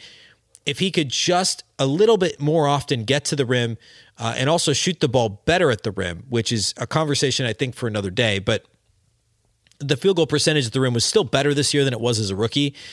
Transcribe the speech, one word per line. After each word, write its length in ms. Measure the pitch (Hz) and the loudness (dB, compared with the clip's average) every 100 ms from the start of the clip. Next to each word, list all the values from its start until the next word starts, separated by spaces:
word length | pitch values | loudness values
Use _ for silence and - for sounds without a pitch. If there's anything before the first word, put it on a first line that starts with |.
| - - - _ _ - | -14 -20 -20 _ _ -10
if 140 | - 143 | -8 -2
he 120 | 185 | -2
could 200 | 175 147 | 0 -2
just 540 | - - 180 190 - - - | -2 -2 0 -2 -6 -10 -4
a 60 | |
little 320 | 135 151 214 220 | 0 2 4 4
bit 240 | 180 - | 2 -2
more 260 | 147 156 143 | 0 2 2
often 380 | 143 - 127 | 0 -2 -2
get 200 | 107 139 - | 0 -2 0
to 100 | 143 | -2
the 80 | |
rim, 320 | 123 123 120 113 - - - - | 0 0 -2 -6 -14 -20 -20 -8
uh, 180 | 117 - | -6 -2
and 120 | 131 | 0
also 240 | 170 - | 2 0
shoot 280 | 135 - 185 | 0 -2 -2
the 80 | 143 | 0
ball 200 | 127 113 101 | 2 0 -2
better 260 | - 170 165 | 0 2 2
at 120 | 113 | 0
the 80 | 113 | -4
rim, 340 | 95 92 85 135 | -4 -6 -6 -4
which 240 | 120 110 | -2 0
is 220 | 117 98 - | -2 -2 -4
a 100 | 117 | -4
conversation 580 | 160 156 139 139 120 | -2 0 0 0 0
I 80 | 123 | -2
think 220 | 113 131 | -2 -4
for 120 | - 120 | -4 -4
another 240 | 107 98 | -4 -2
day, 280 | 95 117 98 | 0 0 0
but 280 | 95 107 - _ _ _ _ _ _ _ _ _ _ - | 0 -2 -4 _ _ _ _ _ _ _ _ _ _ -8
the 160 | 143 147 | -2 0
field 200 | 190 175 | 2 2
goal 100 | 160 | 2
percentage 400 | 151 - 151 120 | 2 2 2 0
at 60 | |
the 80 | 131 | 0
rim 140 | 131 | 2
was 100 | 117 | 2
still 200 | - - | 2 2
better 300 | 117 135 143 | 2 2 2
this 180 | 143 139 | 2 2
year 120 | 143 | 2
than 80 | 135 | 0
it 80 | 120 | 0
was 180 | 117 110 | -2 0
as 120 | 104 | -2
a 60 | 95 | -2
rookie, 380 | 113 143 143 - - | -2 0 -2 -4 -16